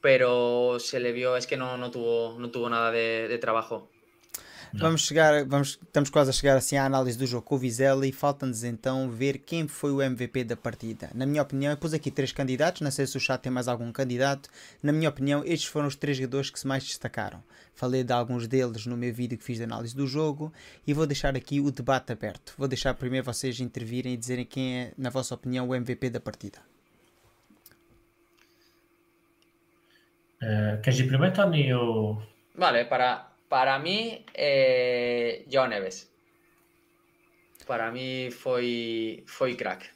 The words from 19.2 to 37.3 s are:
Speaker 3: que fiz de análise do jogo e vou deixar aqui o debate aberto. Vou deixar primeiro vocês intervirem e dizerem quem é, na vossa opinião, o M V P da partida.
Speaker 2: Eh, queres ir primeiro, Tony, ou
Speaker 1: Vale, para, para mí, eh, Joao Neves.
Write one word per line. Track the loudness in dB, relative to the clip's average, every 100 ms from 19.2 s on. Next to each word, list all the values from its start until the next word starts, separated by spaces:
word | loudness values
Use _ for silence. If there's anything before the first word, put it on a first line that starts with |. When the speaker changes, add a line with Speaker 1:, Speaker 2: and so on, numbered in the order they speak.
| -6 -6
Speaker 3:
que | -6
fiz | -6
de |
análise | -6 -6 -8 -4
do | -2
jogo | 0 -2 -2 -8 -12 -20 -12 -4
e |
vou | 0 0
deixar | 0 0 -2
aqui | -2 0
o | 0
debate | -2 0 0 0
aberto. | -6 -6 -8 -18 -6
Vou | -4
deixar | 0 -2 -2
primeiro | -2 -2 -2
vocês | -4 -4 -4
intervirem | -6 -6 -6 -4 -4 -6
e |
dizerem | -4 -4 -4
quem | -4 -4 -4
é, | -6 -6
na | -4
vossa | -2 -4
opinião, | -6 -4 -2 0
o |
M | -2 -2
V | -2
P | -2
da | -4
partida. | -8 -10 -14 -16 _ _ _ _ _ _ _ _ _ _ -20 _ _ _ _ _ _ _ _ _ _ _ _ _ _ _ _ _ _ _ _ _ _ _ _ _ _ _
Speaker 2:
Eh, | 0 2 2 2
queres | 2 4
ir | 4
primeiro, | 4 4
Tony, | 4 4 4 4
ou | 2 2 2 0 -2 -8 _ _ 0
Speaker 1:
Vale, | 2 4 2
para, | 2 2 0 -8 _ _
para | 2 4 2
mí, | 0 -2 -4 -8 -14
eh, | -2 2 4 6 4 2 0 0 0 0 -4 0
Joao | 2 2
Neves. | 0 -4 -8 -18 _ _ _ _ _ _ _ _ _ _ _ _